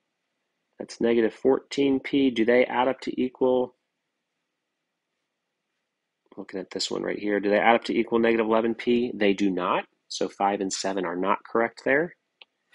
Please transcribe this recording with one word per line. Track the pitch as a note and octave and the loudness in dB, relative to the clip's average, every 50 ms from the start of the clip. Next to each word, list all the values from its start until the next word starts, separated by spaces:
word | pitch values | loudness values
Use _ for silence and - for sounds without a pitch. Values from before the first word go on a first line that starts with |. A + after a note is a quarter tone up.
| _ _ _ _ _ _ _ _ _ _ _ _ _ _ _ - | _ _ _ _ _ _ _ _ _ _ _ _ _ _ _ -16
That's | G2+ - - - | -16 -14 -6 -2
negative | A2+ A#2 A#2 A#2 A2+ G#2+ - | 0 2 4 2 2 0 -2
fourteen | - - C3 C3+ B2+ - _ - - C#3 C#3 C3+ C3+ | 0 0 0 0 0 -2 _ -4 0 0 0 0 0
P. | - - - C#3+ C3+ C3+ | -2 -2 0 0 2 2
Do | A#2+ A2+ A2+ | 2 2 2
they | A2+ A#2+ B2 B2 | 4 4 4 2
add | - - A#2+ B2+ | 2 0 0 0
up | C3+ B2+ - | 0 -2 -4
to | - - - - | -8 -8 -4 -4
equal, | B2+ B2+ - - C3 B2+ B2+ B2+ B2+ B2 - _ _ _ _ _ _ _ _ _ _ _ _ _ _ _ _ _ _ _ _ _ _ _ _ _ _ _ _ _ _ _ _ _ _ _ _ _ _ _ _ _ _ _ _ _ _ _ _ _ _ _ - | -4 -4 -2 0 0 2 2 0 0 -4 -8 _ _ _ _ _ _ _ _ _ _ _ _ _ _ _ _ _ _ _ _ _ _ _ _ _ _ _ _ _ _ _ _ _ _ _ _ _ _ _ _ _ _ _ _ _ _ _ _ _ _ _ -18
looking | - F#2+ - - F#2+ | -16 -14 -12 -10 -10
at | F2+ - | -10 -10
this | - - - - | -8 -8 -6 -4
one | G#2 F#2+ F#2+ | -4 -4 -4
right | F#2 F#2 G2 | -6 -6 -4
here, | G2+ G#2 G#2 G2+ | -4 -2 -2 0
do | G2 G2+ | 0 2
they | G2+ G#2 | 2 4
add | E2 A2+ A#2 | 4 4 4
up | A2+ - | 4 2
to | - F#2 | 0 -2
equal | A2+ A2 - A#2 | -2 0 0 0
negative | A2+ A2+ A2+ A#2 A2+ A2 | 2 2 2 2 2 2
eleven | A2 A2+ A2+ A2+ A#2 A2+ | 2 2 2 2 0 -2
P? | - - B2 A#2+ A#2+ A#2+ B2 - | -2 0 0 2 2 0 -2 -2
They | G2+ G#2+ G2+ G2 | 0 2 2 2
do | F#2+ G2+ G2 | 2 2 0
not. | F#2 F2 F2 F#2+ A2+ F#3 G2+ - _ _ _ | 0 0 0 0 0 -2 -2 -6 _ _ _
So | _ - - G2 | _ -6 -6 -6
five | F#2 - - G2+ G2 G2+ G2+ | -6 -2 -2 0 0 0 -2
and | G2 F#2+ - | -4 -6 -6
seven | - - G2 F#2+ G2 F2+ | -6 -6 -4 -4 -4 -4
are | E2+ F2 | -4 -4
not | F2+ F#2 F#2+ G#2 - - | -2 0 0 0 -2 -2
correct | - - A2+ A#2 A2+ - - - | -4 -2 -2 -2 -2 -4 -6 -2
there. | B2+ C3+ C#3+ E3 F3 - _ _ _ _ _ - _ _ _ _ _ - | 0 0 0 0 -2 -8 _ _ _ _ _ -20 _ _ _ _ _ -20